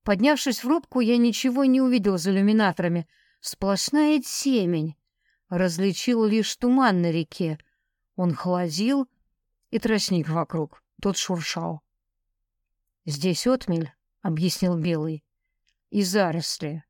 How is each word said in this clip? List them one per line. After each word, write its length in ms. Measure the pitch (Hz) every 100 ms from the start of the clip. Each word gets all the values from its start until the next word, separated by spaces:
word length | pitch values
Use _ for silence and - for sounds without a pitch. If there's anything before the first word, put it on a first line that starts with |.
Поднявшись 600 | - 202 262 294 277 233
в 40 | 240
рубку, 340 | 320 - 254
я 160 | 226 240
ничего 480 | 240 208 262 247 269
не 160 | 262
увидел 360 | 262 247 202 190
за 140 | 170
иллюминаторами. 760 | 190 196 220 202 175 175 170 156 _ _ _ -
Сплошная 720 | - 190 196 - 294 302 302
темень. 760 | - - 277 247 175 165 156 - _ _ _ _ _
Различил 760 | 175 165 165 196 170 - 233 220
лишь 300 | 220 208 -
туман 480 | 247 262 254 185
на 80 | 170
реке. 480 | 165 160 - 170 151 _ _ _ _ _ -
Он 180 | 180
холодил, 720 | 143 180 180 175 156 226 277 254 _ _ _ _ _ _
и 80 | -
тростник 520 | 226 214 - 180 151
вокруг, 520 | 160 160 165 151 - _ _
тот 160 | 196 185
шуршал. 680 | - 175 156 - 170 160 _ _ _ _ _ _ _ _ _ _ _ _ -
"Здесь 400 | 147 180 165 240
отмель", — 480 | 254 - 170 160 _ _ _
объяснил 560 | 190 156 175 - 185 170
Белый, — 440 | 165 160 160 156 _ _ _ _ _ _ _
"и 100 | 208
заросли. 840 | 185 202 180 165 - - 151 156